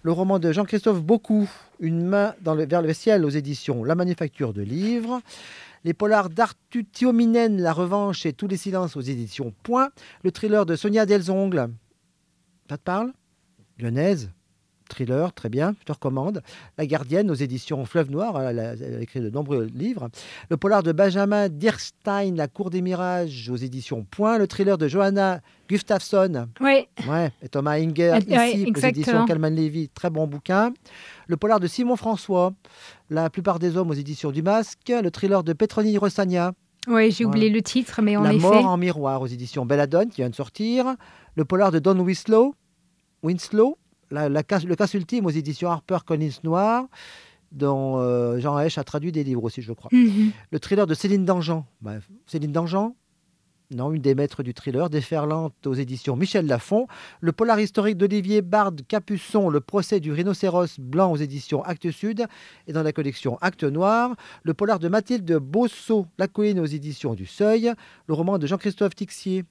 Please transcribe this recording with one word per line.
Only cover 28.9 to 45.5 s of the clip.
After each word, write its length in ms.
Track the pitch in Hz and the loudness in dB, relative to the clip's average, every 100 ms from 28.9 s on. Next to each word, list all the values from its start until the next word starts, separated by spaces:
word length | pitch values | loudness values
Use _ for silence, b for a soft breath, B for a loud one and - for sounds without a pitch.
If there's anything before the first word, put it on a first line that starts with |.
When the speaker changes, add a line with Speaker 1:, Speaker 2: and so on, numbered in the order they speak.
Speaker 1:
éditions 340 | 247 247 226 226 | 0 0 2 2
Calman 240 | 160 156 | 2 0
Lévy, 380 | 160 156 156 151 | 0 -2 -2 -8
très 200 | - 180 | -6 -4
bon 200 | 156 156 | -2 -4
bouquin. 440 | 143 - 190 233 254 B B B B B | -6 0 2 2 -2 B B B B B
Le 100 | 165 | -2
polar 220 | 214 214 | 2 2
de 80 | 175 | 2
Simon 300 | - 240 247 | -2 0 0
François, 560 | 226 208 - 185 180 190 B B B B _ | -2 -4 0 2 2 -2 B B B B _
La 180 | 156 160 | -2 -2
plupart 300 | 196 180 170 | -2 -2 0
des 180 | 175 170 | 0 0
hommes 140 | 175 | -2
aux 40 | |
éditions 360 | 143 143 147 151 | -4 -6 -6 -4
du 120 | 139 | -2
Masque. 500 | 165 214 214 - - 240 | 0 0 -2 -10 -2 0
Le 80 | 180 | 0
thriller 320 | - 196 196 | -2 0 2
de 100 | 165 | 0
Petronille 460 | 160 214 - 214 208 | -2 0 2 2 2
Rossagna. 540 | 202 - 190 180 175 180 _ _ - | 0 0 0 0 0 -4 _ _ 0
Speaker 2:
Oui, 240 | 226 220 | 4 4
j'ai 140 | 180 | 4
Speaker 1:
Voilà. 140 | 233 220 | 0 4
Speaker 2:
oublié 120 | 220 | 4
le 100 | 214 | 2
titre, 420 | - 254 240 - | 0 -2 -2 0
mais 140 | 208 208 | 2 4
en 60 | |
Speaker 1:
La 120 | 208 | 4
Speaker 2:
effet. 120 | 156 175 | 6 8
Speaker 1:
mort 200 | 214 190 | 6 6
en 100 | 175 | 2
miroir 440 | 180 156 139 135 | 0 0 -2 -2
aux 60 | 127 | -4
éditions 400 | 120 123 143 123 | -6 -8 -6 0
Belladone, 440 | 143 143 165 226 | 2 4 2 2
qui 100 | - | -2
vient 100 | 123 | -4
de 60 | - | -4
sortir. 580 | - - 214 247 254 254 b b b | -10 -4 -2 0 0 -4 b b b
Le 100 | - | -4
polar 280 | 147 185 196 | 0 2 4
de 80 | 165 | 4
Don 180 | 165 190 | 4 4
Winslow, 560 | 180 180 - 220 262 - _ _ _ _ _ _ | 2 -2 4 4 4 0 _ _ _ _ _ _
Winslow, 560 | 156 180 - 208 247 320 _ _ _ | -2 -2 0 2 2 2 _ _ _
la, 180 | 143 151 | -4 0
la 140 | 143 | 0
cas, 160 | - 196 | 0 -2
le 180 | 170 170 | 0 0
cas 100 | 202 | 0
ultime 320 | 202 165 247 | -2 -2 -2
aux 60 | 185 | 0
éditions 400 | 151 147 | -2 -4